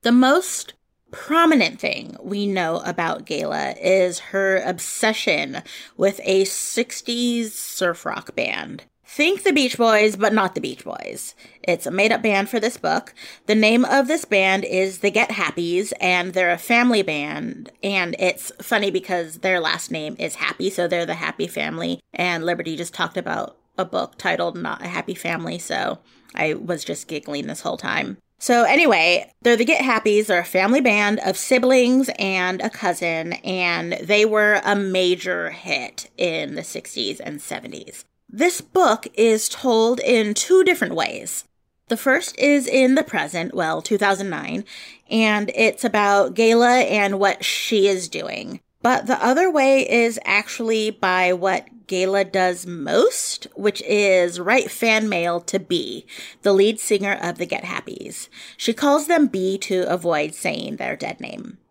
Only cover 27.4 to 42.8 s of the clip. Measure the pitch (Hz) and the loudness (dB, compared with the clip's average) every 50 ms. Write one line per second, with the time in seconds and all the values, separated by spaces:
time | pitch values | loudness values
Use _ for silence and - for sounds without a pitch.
27.4 | 143 143 151 - - 160 - - - - - - - - 196 - _ _ _ _ | -8 -8 -10 -8 -6 -8 -8 -6 -6 -4 -4 -4 -4 -6 -10 -14 _ _ _ _
28.4 | - - 240 240 240 - - 294 349 294 214 170 160 175 175 - - - _ _ | 0 2 4 4 4 4 4 4 6 6 4 4 4 4 2 2 0 -6 _ _
29.4 | - 240 240 214 240 233 320 - 262 262 240 220 - 220 208 208 214 208 196 175 | 2 4 4 4 4 2 2 2 2 0 0 2 2 4 4 4 4 4 2 0
30.4 | 170 - - 185 185 202 240 294 262 247 208 208 208 202 208 214 - 185 190 - | 0 0 0 2 4 4 4 4 4 4 4 4 2 2 0 0 -2 -2 -2 -2
31.4 | - - 262 247 233 254 269 254 247 240 254 262 269 254 - - 202 190 190 185 | 0 2 2 4 4 4 6 6 6 6 4 4 2 2 -2 -4 -2 -2 0 0
32.4 | 180 180 185 185 - 214 - - - 190 175 - 180 170 165 160 160 170 170 - | 0 -2 -2 -2 -4 -6 -6 -2 -2 -2 -2 0 -2 -2 -2 -2 -4 -6 -8 -8
33.4 | - - 190 185 180 175 170 170 170 170 180 - - 165 208 208 214 220 214 214 | -6 -6 -4 -2 0 0 0 -2 -2 -4 -6 -6 -2 2 4 4 4 4 4 4
34.4 | 208 208 208 196 - 196 208 202 202 190 185 185 185 180 180 175 - 185 180 175 | 4 4 2 2 2 2 0 2 0 0 0 2 2 2 2 0 -2 -4 -4 -4
35.4 | 170 165 160 - - 185 190 131 123 - _ - - - _ - 175 175 160 160 | -4 -6 -8 -12 -8 -6 -6 -6 -6 -8 _ -16 -18 -16 _ -4 -2 -2 -2 -4
36.4 | 156 139 135 151 156 - - - - - - - 117 98 147 - - - 147 143 | -6 -8 -8 -10 -12 -10 -12 -12 -12 -12 -8 -6 -6 -6 -6 -8 -10 -12 -12 -12
37.4 | - - - - - - - - - - - - - _ _ _ _ _ - 202 | -12 -12 -12 -12 -12 -14 -16 -16 -18 -18 -20 -20 -20 _ _ _ _ _ -2 0
38.4 | 285 359 359 - - _ _ 381 359 277 214 - - - _ - 220 226 220 214 | 0 0 0 -2 -12 _ _ 4 4 4 4 0 -2 -10 _ 2 4 4 4 2
39.4 | - - - - - 262 233 220 226 226 247 240 - - 247 226 220 208 214 - | 0 -4 -8 -4 0 2 2 4 4 2 2 0 2 2 2 2 2 0 -2 -4
40.4 | - - 359 370 370 381 349 359 226 170 - 165 151 - - - - - - - | 0 4 6 6 6 6 4 2 0 -2 -2 -2 -2 -2 -4 -8 -10 -10 -10 -10
41.4 | - _ _ _ _ _ _ _ _ _ 226 220 - 269 262 320 359 - - - | -12 _ _ _ _ _ _ _ _ _ -4 -2 2 2 2 2 0 -4 -4 0
42.4 | - 285 285 285 254 285 - 269 | 2 4 4 4 2 2 2 4